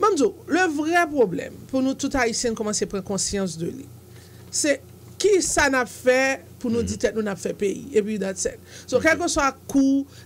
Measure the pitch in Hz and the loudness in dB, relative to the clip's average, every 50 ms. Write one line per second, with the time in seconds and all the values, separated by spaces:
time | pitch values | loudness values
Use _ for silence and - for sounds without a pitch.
0 | 403 440 392 285 247 - - - - 349 277 359 370 330 285 302 302 320 349 349 | 2 2 4 4 2 0 0 -4 -4 0 2 2 2 2 0 -2 0 2 2 2
1 | 339 294 294 277 220 185 170 - - - - - - - 262 262 262 269 269 - | 2 2 2 2 2 2 0 -4 -6 -8 -12 -16 -10 -4 -2 0 0 0 -2 -2
2 | 285 269 - 262 240 233 226 - - 233 220 226 214 208 208 - 208 - 208 190 | -4 -2 0 0 0 0 0 -2 -2 -2 -2 -2 -4 -4 -2 -2 -4 -4 -4 -6
3 | 190 - 196 190 - - 208 196 190 180 160 160 165 - - - - - - - | -4 -4 -4 -2 -2 -2 -2 -2 -2 -4 -4 -6 -8 -8 -8 -10 -12 -16 -18 -20
4 | - - - - - - - - - - - - - 294 277 - - - - - | -20 -20 -20 -20 -20 -20 -20 -20 -12 -6 -4 0 2 2 2 0 -4 -14 -20 -20
5 | - - - - - 403 403 349 - - - - 294 277 269 254 247 - - - | -20 -16 -4 0 4 4 4 4 2 2 2 2 2 2 2 0 0 -2 -6 -2
6 | - 254 254 262 269 269 269 - - - - - - 240 226 233 190 190 208 190 | 2 4 4 4 4 0 -2 -4 -8 -16 -12 -6 -4 -2 0 0 0 -2 -2 -2
7 | 240 208 - 220 214 202 190 - - 185 170 - 208 190 - 165 - - - 214 | -2 -2 0 -2 -4 -4 -4 -6 -6 -6 -4 -2 -2 -2 -2 -4 -6 -2 0 0
8 | 196 214 220 196 190 190 190 - - - - - - - - - - - 262 - | 0 0 -2 -4 -4 -4 -4 -4 -6 -6 -8 -10 -18 -20 -20 -18 -4 -2 0 2
9 | - 320 320 302 349 330 - 311 277 269 - - - - - 277 269 269 277 277 | 4 4 2 2 0 0 0 2 0 0 0 -4 -6 0 2 2 4 4 2 0
10 | 277 - - - - | -2 -4 -10 -20 -8